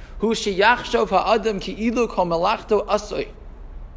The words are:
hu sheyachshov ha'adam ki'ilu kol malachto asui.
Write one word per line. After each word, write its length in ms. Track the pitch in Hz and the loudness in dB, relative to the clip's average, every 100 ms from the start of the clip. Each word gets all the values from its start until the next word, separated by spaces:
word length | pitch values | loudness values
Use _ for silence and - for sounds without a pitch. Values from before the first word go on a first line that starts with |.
| - - | -14 -4
hu 160 | 214 | -2
sheyachshov 760 | 214 208 180 208 240 - 233 220 | 0 0 4 4 4 2 0 4
ha'adam 520 | 185 175 226 214 196 | 2 4 2 2 -2
ki'ilu 480 | - 185 226 233 226 | -6 -2 0 0 0
kol 180 | - 180 | 0 0
malachto 580 | 165 185 226 - 208 - | 2 0 0 2 0 2
asui. 420 | - - - - - - - - - - | -2 0 -6 -6 -10 -18 -16 -16 -14 -14